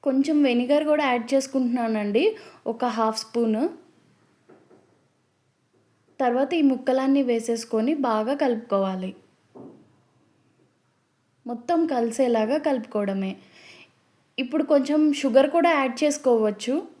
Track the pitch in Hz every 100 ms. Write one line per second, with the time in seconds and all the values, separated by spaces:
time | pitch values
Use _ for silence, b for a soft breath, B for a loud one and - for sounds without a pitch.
0 | 285 262 277 302 285 240 247 294 302 302
1 | 277 247 226 269 269 269 247 247 226 220
2 | 208 214 403 440 B B - 226 247 220
3 | 220 220 - 233 226 214 349 - _ _
4 | _ _ _ _ _ - _ - _ _
5 | _ _ _ _ _ _ _ _ _ _
6 | _ - 254 240 277 339 277 254 - 262
7 | 269 277 247 233 226 226 - 220 233 302
8 | 262 214 220 285 277 226 233 196 196 190
9 | 185 - _ _ _ - - - _ _
10 | _ _ _ _ _ _ _ _ _ _
11 | _ _ _ _ 240 233 - 339 320 262
12 | 233 226 254 233 214 294 302 262 214 214
13 | 202 196 190 190 B B B B B _
14 | _ _ _ - 247 294 - 285 277 302
15 | 302 285 269 247 277 339 339 302 262 240
16 | 302 294 262 233 214 208 240 285 - -